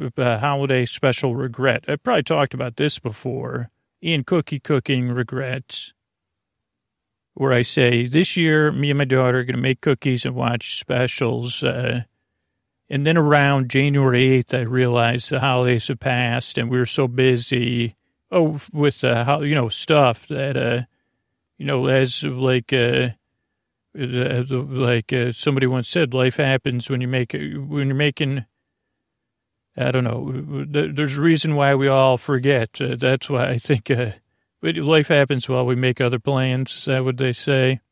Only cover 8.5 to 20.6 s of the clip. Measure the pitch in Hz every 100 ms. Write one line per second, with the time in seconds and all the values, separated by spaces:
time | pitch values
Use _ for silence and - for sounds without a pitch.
8.5 | 156 151 135 143 143 139 131 127 127 123
9.5 | 123 131 127 - 131 139 123 127 127 123
10.5 | 120 - - - 127 123 - 120 120 120
11.5 | - 131 123 123 123 117 _ _ _ _
12.5 | _ _ _ _ 139 147 170 147 147 143
13.5 | 139 127 135 143 143 131 123 131 131 120
14.5 | 127 117 127 127 120 117 120 - 135 135
15.5 | 127 123 120 - 131 135 123 120 120 -
16.5 | - 120 127 120 - 131 123 131 123 120
17.5 | 123 123 120 117 - _ _ _ 185 156
18.5 | 151 - 151 147 - 131 117 123 147 147
19.5 | 151 117 - - 151 131 113 - 143 139
20.5 | 131